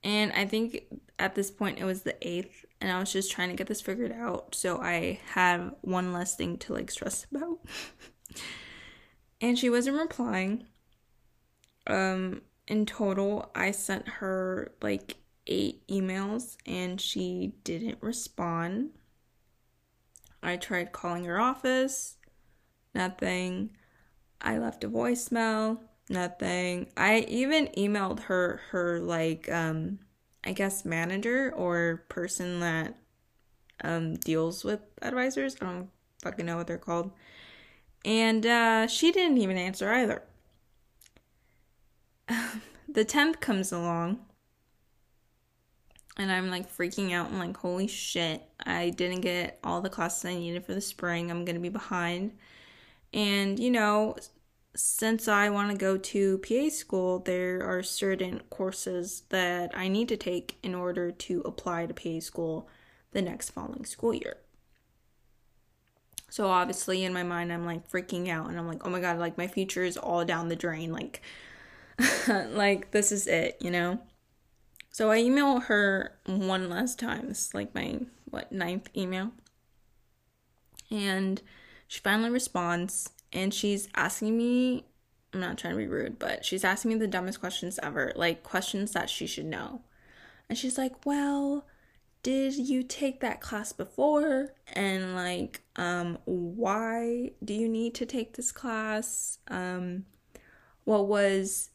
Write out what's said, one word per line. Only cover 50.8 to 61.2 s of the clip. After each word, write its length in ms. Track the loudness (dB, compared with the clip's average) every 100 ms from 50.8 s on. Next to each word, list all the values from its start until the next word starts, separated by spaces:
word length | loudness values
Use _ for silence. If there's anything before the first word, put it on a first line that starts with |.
spring. 500 | -6 -4 -2 -2 -2
I'm 140 | -2
gonna 160 | -2 -2
be 80 | -4
behind." 640 | -6 -4 -2 0 -2 -4 -6 -20 -20 -20 -20 -20 -20 _
And, 460 | 0 2 4 2 2
you 120 | 4
know, 440 | 6 6 6 4 -2
s-, 140 | -14 _ _ _ _
since 540 | -2 0 2 2 2 4
I 220 | 6 6
wanna 260 | 4 2 2
go 220 | 2 2
to 400 | 0 4 4 4
P 280 | 4 4 4
A 40 |
school, 480 | 0 -2 0 2 2
there 440 | 0 0 0 0
are 200 | 0 0
certain 580 | -2 0 0 2 -2 -4 -10
courses 760 | -4 -2 -2 -4 -4 -4 -8 _
that 480 | 2 2 2 -2 -2
I 120 | 2
need 200 | 2 2
to 80 | 0
take 400 | 0 -2 -4 -8
in 120 | -6
order 360 | -2 -2 0 -2
to 320 | -4